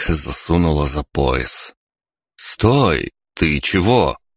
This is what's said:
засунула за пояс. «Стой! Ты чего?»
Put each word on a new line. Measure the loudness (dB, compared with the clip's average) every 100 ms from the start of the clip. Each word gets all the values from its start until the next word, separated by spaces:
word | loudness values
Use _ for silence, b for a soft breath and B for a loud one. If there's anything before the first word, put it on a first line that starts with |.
| -2
засунула | -4 -4 -4 0 2 2 2 0
за | -4
пояс. | -6 -2 0 0 -2 -6 -6 -12 _ _ _ _ _ -10
«Стой! | -8 0 2 4 2 0 -4 -10 _ -2
Ты | 0 0
чего?» | 0 0 2 4 2 -2 _